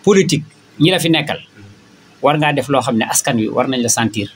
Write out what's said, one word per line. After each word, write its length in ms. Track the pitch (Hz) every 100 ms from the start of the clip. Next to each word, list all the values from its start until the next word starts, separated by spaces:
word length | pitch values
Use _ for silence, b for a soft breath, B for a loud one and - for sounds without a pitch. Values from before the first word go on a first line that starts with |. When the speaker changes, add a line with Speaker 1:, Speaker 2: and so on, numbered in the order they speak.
Speaker 1:
politique 420 | - 196 185 151 - _ _ -
ñi 100 | 156
la 80 | 185
fi 100 | 170
nekkal. 300 | 160 143 -
Speaker 2:
Hmm. 240 | - - 101 - _ _ _ _
Speaker 1:
War 160 | 139 151
ngaa 160 | 151
def 160 | 139 123
loo 120 | 135
xam 140 | 120 113
ne 60 | -
askan 300 | - - 120
wi 100 | 107
war 180 | - 131
nañ 140 | 127
la 80 | 117
sentir. 400 | - 113 107 101